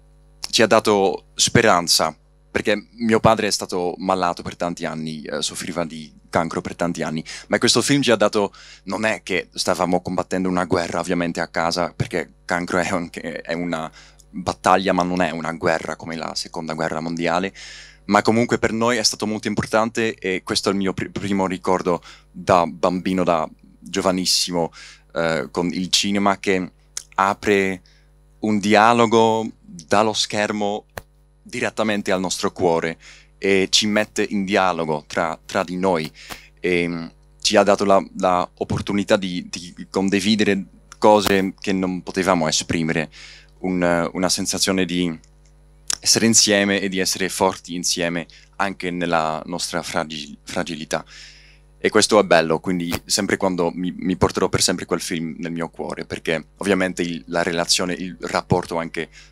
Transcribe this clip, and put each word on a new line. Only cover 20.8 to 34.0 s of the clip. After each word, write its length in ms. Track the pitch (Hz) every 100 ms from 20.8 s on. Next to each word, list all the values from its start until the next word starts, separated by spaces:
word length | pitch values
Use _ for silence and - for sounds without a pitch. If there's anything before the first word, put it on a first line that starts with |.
| 95
pri-, 160 | 90 90
primo 380 | - 98 98 95
ricordo 540 | 90 - 90 87 85 - - _
da 340 | 92 90 92 82
bambino, 580 | - 92 90 95 92
da 240 | 87 82 78 - - -
giovanissimo, 920 | - 95 92 92 90 - - 87 80 - - - _
eh, 340 | - 82 80 65
con 180 | - 87
il 180 | 90 90
cinema 480 | - 101 101 101 98
che 340 | 101 95 90 _ _ - - -
apre 680 | 98 101 110 101 95 92 _ _ _ _ _ -
un 200 | 107 107
dialogo 920 | 98 104 110 120 113 117 113 110 113 -
dallo 520 | - 87 - 101 110
schermo 720 | 104 - 107 104 107 101 104 - - - _ _ _
direttamente 720 | - 123 110 - 107 104 101
al 80 | 95
nostro 320 | 92 - 98
cuore 460 | - 90 82 82 82 - - - -
e 300 | 98 98 95
ci 180 | - 107
mette 380 | 104